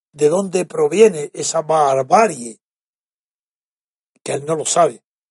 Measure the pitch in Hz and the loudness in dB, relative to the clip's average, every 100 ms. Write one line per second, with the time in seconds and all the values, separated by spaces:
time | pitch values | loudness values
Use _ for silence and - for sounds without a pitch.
0 | _ 147 147 180 190 185 170 160 147 185 | _ -2 0 0 -2 -4 -4 -2 0 4
1 | 220 156 143 - 147 165 156 156 143 135 | 4 2 -8 -8 -6 -4 0 2 2 0
2 | 131 190 220 127 117 - _ _ _ _ | 2 2 2 -2 -14 -16 _ _ _ _
3 | _ _ _ _ _ _ _ _ _ _ | _ _ _ _ _ _ _ _ _ _
4 | _ _ - 135 143 160 - 165 151 110 | _ _ -8 -8 -4 -4 -2 0 0 -2
5 | _ _ _ | _ _ _